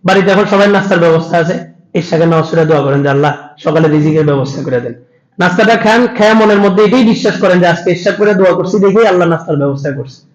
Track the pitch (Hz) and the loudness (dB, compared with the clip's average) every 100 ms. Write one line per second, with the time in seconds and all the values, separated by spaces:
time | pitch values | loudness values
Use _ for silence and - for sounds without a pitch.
0 | 185 196 190 190 202 196 202 196 196 180 | 0 0 2 0 0 2 2 0 0 0
1 | 170 160 165 170 165 240 - - _ 175 | 2 2 0 -2 -2 -4 -8 -20 _ -8
2 | 156 165 170 165 156 165 156 156 139 139 | -4 0 0 0 0 -2 0 0 0 -2
3 | 143 139 147 135 - - - 156 156 151 | 0 0 0 -4 -12 -10 -2 0 2 2
4 | 151 156 147 143 127 - - 127 120 120 | 0 0 0 0 -4 -6 -6 -6 -6 -14
5 | _ _ _ - 180 - 214 226 214 226 | _ _ _ -4 -2 0 0 2 2 0
6 | 247 - 214 220 214 208 202 185 214 247 | 0 0 2 2 2 2 2 2 2 2
7 | 220 202 214 - 190 180 175 165 - 175 | 2 0 -2 -2 0 2 2 0 -2 -2
8 | 202 185 208 196 190 170 180 208 196 196 | -4 -2 0 2 2 0 -2 0 2 2
9 | 233 180 170 160 - 147 143 139 143 135 | 2 2 0 -2 -4 -2 -2 -4 -8 -8
10 | 123 - _ | -12 -16 _